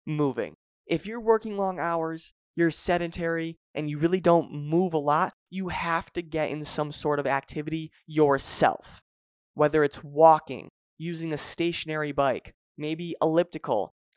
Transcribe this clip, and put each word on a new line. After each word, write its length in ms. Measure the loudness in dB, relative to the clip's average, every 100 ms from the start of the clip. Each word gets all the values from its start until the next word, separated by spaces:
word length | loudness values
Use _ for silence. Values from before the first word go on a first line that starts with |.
| -6
moving. 500 | 0 0 0 -6 -8 _ _ -4
If 200 | -4 -4
you're 140 | -6
working 380 | 2 2 2 -2
long 200 | -2 -2
hours, 540 | -2 -2 -2 -6 -12 _ _ 0
you're 160 | 2
sedentary, 880 | 2 0 0 0 -4 -4 -2 -4 -10 _ -6
and 140 | -4
you 80 | 0
really 240 | 2 4
don't 320 | 4 4 2
move 400 | -8 0 2 2
a 40 | 0
lot, 360 | 2 2 2 -4 _
you 180 | -8 -6
have 420 | -4 -2 -2 -4
to 80 | -8
get 280 | -6 -4 -4
in 140 | -4
some 300 | -6 -4 -4
sort 260 | -4 -2 0
of 80 | 0
activity 640 | -2 -4 -8 -6 -6 -8 _ -4
yourself. 920 | 4 4 4 0 2 2 2 -10 -20 _ _ _ _ _ 0
Whether 280 | 2 4
it's 180 | 2 0
walking, 680 | -10 4 6 6 2 -12 -14 _ _ -12
using 360 | -10 -6 -6
a 40 | -6
stationary 760 | -8 -4 -2 -2 -6 -4 -4
bike, 400 | 0 2 0 -6 -20 _ -10
maybe 400 | -6 -6 -6 0
elliptical, 720 | 2 4 2 -2 -2 -2 -2 _ _